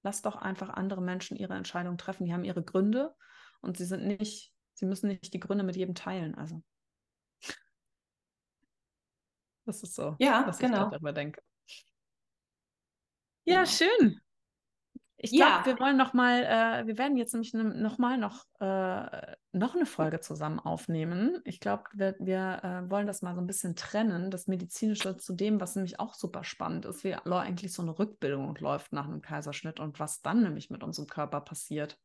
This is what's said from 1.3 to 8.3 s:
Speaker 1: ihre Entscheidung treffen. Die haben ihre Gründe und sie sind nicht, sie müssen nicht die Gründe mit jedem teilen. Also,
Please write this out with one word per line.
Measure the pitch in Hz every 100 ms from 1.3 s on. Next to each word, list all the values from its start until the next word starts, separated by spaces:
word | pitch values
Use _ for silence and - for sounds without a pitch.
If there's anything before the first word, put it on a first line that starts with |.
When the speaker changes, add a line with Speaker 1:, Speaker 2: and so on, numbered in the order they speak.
| -
Speaker 1:
ihre | 185
Entscheidung | 185 180 180 175 175
treffen. | - 185 175
Die |
haben | 175
ihre | 185 180
Gründe | 170 190 202 233 302 _ _ - - _
und | - 175
sie | 180
sind | 185 190
nicht, | 202 214 - - _ _
sie | - 185
müssen | 190 202
nicht | 190 -
die | 185
Gründe | 180 202
mit | 190 180
jedem | 185
teilen. | 175 - 185 160
Also, | - 156 165 - _ _ _ _ _ _ _ - - _ _ _ _ _ _ _